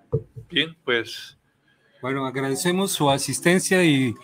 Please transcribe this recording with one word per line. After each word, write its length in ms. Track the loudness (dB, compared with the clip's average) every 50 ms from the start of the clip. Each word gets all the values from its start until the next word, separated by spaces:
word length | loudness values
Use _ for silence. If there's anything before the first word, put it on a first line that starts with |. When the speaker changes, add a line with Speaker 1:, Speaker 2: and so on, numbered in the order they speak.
| _ _ -6 -6 -6 -8 _ -20 -18 -6
Speaker 1:
Bien, 260 | -4 -2 -2 -4 -6 _ _
pues. 540 | -2 -2 -2 -2 -4 -10 -16 -16 -18 -20 _ _ _ _ _ _ _ _ _ _ _ _ _
Speaker 2:
Bueno, 240 | -8 -6 -6 -4 -6
agradecemos 680 | -6 -6 -4 -4 -4 -4 -2 -2 0 0 0 -2 -2
su 180 | -2 0 2 2
asistencia 760 | 2 2 0 -4 -6 0 2 2 4 4 2 2 4 4 4
y, 300 | 4 4 4 2 0 -2 -6